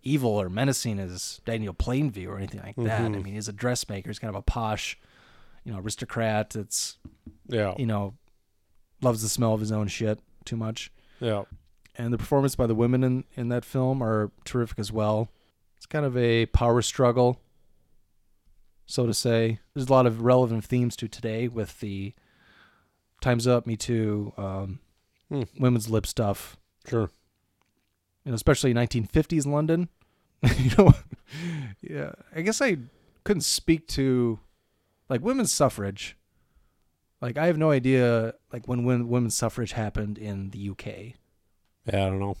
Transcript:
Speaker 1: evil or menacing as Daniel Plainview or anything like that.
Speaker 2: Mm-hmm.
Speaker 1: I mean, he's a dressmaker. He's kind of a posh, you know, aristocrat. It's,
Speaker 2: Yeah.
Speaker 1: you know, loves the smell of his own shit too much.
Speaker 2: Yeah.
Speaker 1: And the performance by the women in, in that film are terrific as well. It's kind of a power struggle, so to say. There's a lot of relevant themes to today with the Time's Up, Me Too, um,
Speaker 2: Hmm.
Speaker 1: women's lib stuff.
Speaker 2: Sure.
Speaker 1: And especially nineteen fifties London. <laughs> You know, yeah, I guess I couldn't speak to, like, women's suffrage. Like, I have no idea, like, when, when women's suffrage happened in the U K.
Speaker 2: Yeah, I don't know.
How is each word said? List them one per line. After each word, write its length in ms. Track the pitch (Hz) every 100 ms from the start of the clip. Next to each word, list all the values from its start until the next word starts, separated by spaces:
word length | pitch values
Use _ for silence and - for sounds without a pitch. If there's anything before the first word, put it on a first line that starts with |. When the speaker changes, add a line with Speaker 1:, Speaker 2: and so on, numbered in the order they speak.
Speaker 1:
evil 300 | 127 147 123
or 180 | 104 92
menacing 480 | 95 135 131 120 101
as 420 | 92 90 - - -
Daniel 280 | 113 107
Plainview 540 | 90 - 127 147 104 92
or 100 | 98
anything 240 | 95 101
like 140 | 95 104
that. 240 | 113 107
Speaker 2:
Mm-hmm. 140 | 113 101
Speaker 1:
I 40 |
mean, 140 | 98 104
he's 140 | 107
a 40 |
dressmaker. 560 | 104 123 123 - 101 95
He's 80 | 104
kind 120 | 113
of 100 | 98
a 20 |
posh, 560 | - 123 110 107 - - _ _ - - - -
you 80 | -
know, 60 | 101
aristocrat. 760 | 101 - 123 - 113 107 107 110
It's, 420 | 98 - - - - _ - - -
Speaker 2:
Yeah. 280 | 117 101 92
Speaker 1:
you 80 | 117
know, 300 | 107 101 113 _ _ _ _ _ _ _ _
loves 200 | 131 110
the 80 | 110
smell 240 | - 113
of 60 | 110
his 120 | 107
own 160 | 107 104
shit 300 | - 110 107 _ - -
too 120 | 117
much. 340 | 110 117 - - _ -
Speaker 2:
Yeah. 240 | 120 101 98 - _ _ _ -
Speaker 1:
And 180 | 117
the 40 | 120
performance 380 | - 139 135 -
by 100 | 120
the 100 | 110
women 280 | 120 127
in, 220 | 131 127 - -
in 140 | 120
that 160 | 123 -
film 360 | 135 131 135
are 300 | 117 110 104 _ -
terrific 340 | 127 117 -
as 100 | 101
well. 380 | 110 107 107 113 _ _ _ _ _
It's 100 | -
kind 200 | 156 143
of 100 | 123
a 300 | 120 117 113
power 360 | - 120 117
struggle, 600 | 110 - 127 120 123 127 _ _ _ _ _ _ _ _ _ _ _ _ - _ -
so 200 | - 120
to 80 |
say. 460 | 110 123 117 113 110 _
There's 160 | - 127
a 20 |
lot 140 | 131 123
of 160 | 113
relevant 420 | 117 127 123 113
themes 320 | - 127 123 -
to 120 | 117
today 400 | - 113 110 120
with 320 | 120 104 -
the 320 | 107 98 98 - _ _ _ _ _ _ _ _ _ _
Time's 280 | 127 120 120
Up, 200 | 123 117
Me 80 | 110
Too, 560 | - 117 107 104 104 -
um, 420 | 98 95 98 95 _ _ _ _ _
Speaker 2:
Hmm. 160 | 143 110 -
Speaker 1:
women's 300 | 127 120 107
lib 180 | 110 -
stuff. 480 | - 107 101 - - _ _ -
Speaker 2:
Sure. 220 | 117 98 _ _ _ _ _ _ _ _ _ _ _ -
Speaker 1:
And 80 |
especially 400 | 117 - 139 135
nineteen 300 | 120 120 123 104
fifties 400 | 156 156 165 139
London. 440 | 147 151 165 175 _ _ _ _ _
<laughs> 160 | 123 -
You 140 | 127 -
know, 160 | 190 - - - _ 147 170 160 123 98
yeah, 300 | - 151 143 - -
I 80 | 160
guess 180 | 180 226
I 160 | 277 165 120 _ _ _ -
couldn't 160 | 202
speak 460 | - - - 160 -
to, 500 | - 135 127 120 110 _ _ _ _ _ _ _
like, 120 | 123
women's 300 | 175 269 220
suffrage. 640 | - 139 - 98 98 - - _ _ _ _ _ _ _ _ _ _
Like, 180 | 123 131
I 100 | 165
have 100 | 156
no 140 | 156
idea, 640 | 139 127 131 120 117 113 - _
like, 140 | 120 117
when, 160 | 123 120
when 240 | 123 120
women's 260 | 123 117 -
suffrage 380 | 113 - 117
happened 440 | - 107 - 104 107
in 340 | 107 98 98
the 80 | 95
U 160 | 101 95
K. 400 | - 98 110 - _ _ _ _ _ _ -
Speaker 2:
Yeah, 200 | 98 98
I 40 |
don't 100 | 95
know. 180 | 98 98